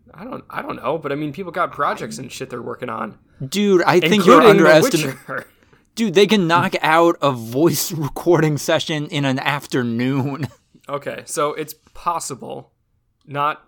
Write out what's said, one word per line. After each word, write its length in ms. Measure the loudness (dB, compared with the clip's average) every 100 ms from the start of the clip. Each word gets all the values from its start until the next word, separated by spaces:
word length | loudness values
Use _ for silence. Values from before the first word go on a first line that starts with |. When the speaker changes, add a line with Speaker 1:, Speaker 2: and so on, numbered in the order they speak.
| _
Speaker 1:
I 100 | -20
don't, 200 | -16 -16 -12
I 120 | -12
don't 140 | -10 -8
know, 200 | -6 -6
but 140 | -6
I 40 | -6
mean, 160 | -8
people 200 | -10 -10
got 200 | -6 -6
projects 460 | -4 -6 -4 -10 -12
and 140 | -14
shit 180 | -14 -12
they're 120 | -12
working 280 | -12 -10 -10
on. 300 | -8 -10 -12 _ -14 -8
Speaker 2:
Dude, 360 | -2 4 4
I 160 | 4 4
think 260 | 4 4 6
you're 160 | 8
Speaker 1:
Including 220 | 8 8
The 60 | 8
Speaker 2:
underestim- 580 | 6 6 0 -2 -8 -12
Speaker 1:
Witcher. 200 | -14 -14 _ _
<laughs> 240 | _ _ -4
Speaker 2:
Dude, 180 | 0
they 140 | 2 4
can 200 | 4 2
knock 260 | 2 0 -2
out 360 | 2 4 4 2
a 100 | -2
voice 600 | -2 -6 0 2 0 -6
<laughs> 20 |
recording 640 | -6 -8 -4 2 4 4 0
session 480 | -2 -2 -2 -6 -6
in 180 | -4 -2
an 140 | -2
afternoon. 1080 | -2 -4 -4 -4 -2 -2 -2 -2 -4 -6 -10
<laughs> 40 | _ _ _ -12
Speaker 1:
Okay, 320 | -10 -10 -12 -10
so 260 | -4 -4
it's 220 | -4 -12 -14 _
possible. 800 | -10 -6 -6 -8 -12 -12 -14 -16 _ _ _ _ _
Not, 400 | -12 -4 -4 -4